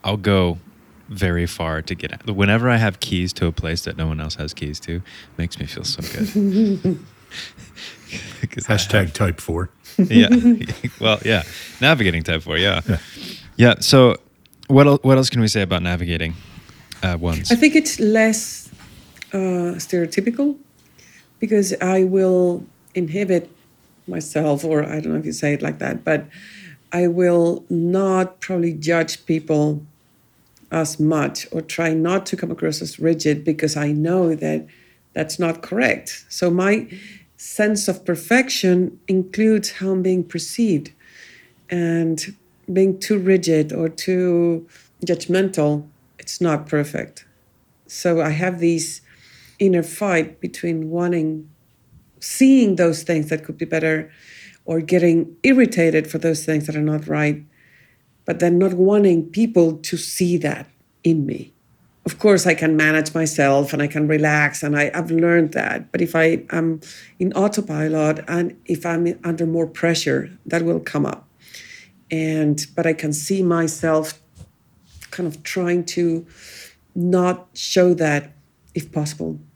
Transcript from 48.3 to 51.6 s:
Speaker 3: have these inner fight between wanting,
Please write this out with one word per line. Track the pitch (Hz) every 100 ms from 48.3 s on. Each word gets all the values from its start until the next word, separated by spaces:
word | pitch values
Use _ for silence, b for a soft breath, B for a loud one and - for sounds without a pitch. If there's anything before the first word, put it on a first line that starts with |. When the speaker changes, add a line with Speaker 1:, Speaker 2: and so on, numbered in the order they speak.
Speaker 3:
have | 151 180 175
these | 170 165 156 - b b b b b b
inner | 196 175
fight | 156 - 208 170 156 -
between | - - 170 160 156
wanting, | 170 175 175 156 156 156 _